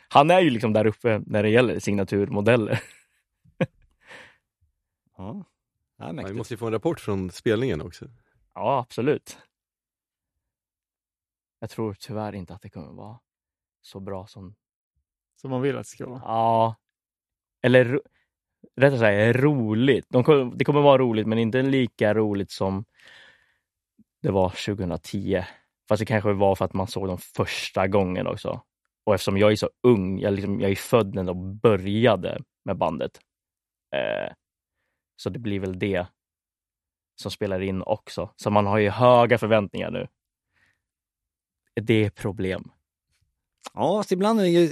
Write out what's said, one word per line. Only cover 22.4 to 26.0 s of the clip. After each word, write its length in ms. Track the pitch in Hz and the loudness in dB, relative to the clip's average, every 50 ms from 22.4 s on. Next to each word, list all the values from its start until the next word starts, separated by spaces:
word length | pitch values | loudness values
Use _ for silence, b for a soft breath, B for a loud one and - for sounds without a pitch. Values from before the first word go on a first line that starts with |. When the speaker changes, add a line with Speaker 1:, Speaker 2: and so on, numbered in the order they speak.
| 95 - | -6 -6
Speaker 1:
som 340 | - - 98 95 95 95 113 - b b b b b b b b b b b b b b b b _ _ _ _ _ _ _ _ _ _ | -6 -4 -4 -4 -4 -4 -6 -10 b b b b b b b b b b b b b b b b _ _ _ _ _ _ _ _ _ _
det 100 | - 143 | -4 0
var 180 | 95 98 92 90 | 0 2 0 0
tjugohundratio. 920 | - - - 104 104 98 95 87 80 80 - - - 101 98 95 95 90 90 - B B B B _ _ _ - | -2 -4 -6 -6 -6 -4 -4 -6 -6 -8 -8 -10 -10 -8 -4 -2 -2 -4 -4 -6 B B B B _ _ _ -2
Fast 120 | 110 | -2
det 60 | 101 | -2